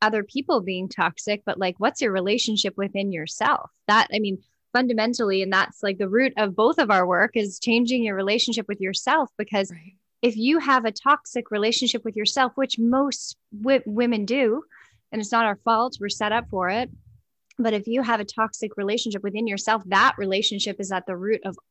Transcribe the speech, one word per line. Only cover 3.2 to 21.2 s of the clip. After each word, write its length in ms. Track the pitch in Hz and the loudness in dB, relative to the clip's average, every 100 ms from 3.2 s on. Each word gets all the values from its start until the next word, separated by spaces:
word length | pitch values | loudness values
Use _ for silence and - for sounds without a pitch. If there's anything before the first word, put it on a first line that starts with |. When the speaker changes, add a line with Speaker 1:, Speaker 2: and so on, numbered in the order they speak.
| 160 - 240 294 - _ - | -8 -2 0 0 -4 _ 2
Speaker 1:
That, 180 | 214 - | 4 4
I 60 | 214 | 0
mean, 180 | 202 190 _ _ _ | -2 -4 _ _ _
fundamentally, 720 | 240 254 220 226 240 214 190 | 0 2 2 0 0 0 0
and 100 | 190 | 2
that's, 320 | 190 - - | 0 0 -2
like, 140 | 202 190 | -4 -2
the 100 | 196 | 0
root 240 | 214 262 - | 2 2 2
of 180 | 208 185 | -2 4
both 220 | 226 320 | 2 4
of 120 | 233 | 4
our 160 | 190 180 | 4 4
work 260 | 175 220 226 | 2 2 0
is 240 | 202 - | -4 -4
changing 440 | 240 233 240 254 | 0 2 2 0
your 120 | 226 196 | 0 -2
relationship 500 | 190 226 233 226 214 | 0 0 0 -2 -4
with 100 | 202 | -6
yourself, 500 | 190 190 - 311 262 - | -4 -4 0 0 0 -4
because 340 | 208 208 190 | -4 -2 -2
Speaker 2:
Right. 240 | 175 170 _ _ - | -6 -20 _ _ -2
Speaker 1:
if 160 | 247 220 | 0 2
you 220 | 240 320 | 2 2
have 260 | 277 262 226 | 4 2 2
a 60 | |
toxic 600 | 214 277 294 - 247 233 | -2 2 2 0 -8 -4
relationship 540 | 214 214 226 247 226 226 | 0 2 2 0 -2 -4
with 100 | 214 | -4
yourself, 380 | 208 277 254 - | -2 2 0 2
which 240 | 269 - | -2 2
most 560 | 233 262 285 254 - - _ 208 | 2 4 2 -2 -10 -14 _ -6
w-, 220 | 233 269 - | 2 2 2
women 380 | 208 240 220 | 0 0 0
do, 400 | 202 262 233 254 - - _ _ _ | 0 2 2 0 -4 -20 _ _ _
and 80 | 220 | -8
it's 140 | 208 | -2
not 120 | 233 226 | 2 2
our 120 | 202 233 | 0 0
fault, 320 | 226 247 - | 2 0 -4
we're 80 | 202 | -8
set 240 | - 208 | -4 0
up 140 | 226 240 | -2 -2
for 200 | 190 180 | -2 -2
it. 200 | 208 254 - _ _ _ _ _ - | -2 -4 -10 _ _ _ _ _ -4
But 140 | 226 | 0
if 140 | 214 208 | 0 0
you 160 | 240 | -2
have 180 | 240 226 | 0 0
a 40 | 208 | -2
toxic 520 | - 220 - 214 202 | -2 -2 -2 -10 -6
relationship 440 | 202 233 233 196 | -4 -2 -2 -4
within 260 | 202 208 226 | -6 -4 -4
yourself, 360 | 196 - 220 190 | -4 0 -2 2
that 260 | 196 247 - | 4 4 2
relationship 640 | 196 196 196 202 208 196 | -2 0 -2 -2 -6 -6
is 140 | 190 | -4
at 120 | 185 180 | -4 -4
the 100 | |
root 240 | 180 | -6